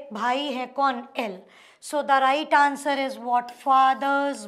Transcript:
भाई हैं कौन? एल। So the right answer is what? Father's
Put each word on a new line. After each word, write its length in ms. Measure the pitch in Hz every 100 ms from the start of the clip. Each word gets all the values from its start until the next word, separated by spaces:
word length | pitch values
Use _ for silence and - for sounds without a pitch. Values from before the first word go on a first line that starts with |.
| 277
भाई 380 | 214 233 262 294
हैं 200 | 254 247
कौन? 340 | 262 277 240 240 -
एल। 240 | 226 185 - - - _
So 180 | - 294
the 140 | 277 269
right 320 | 262 285 302
answer 420 | 302 285 277 302 277
is 160 | 269 220
what? 320 | 240 240 240 -
Father's 840 | 277 262 269 247 277 277 285 240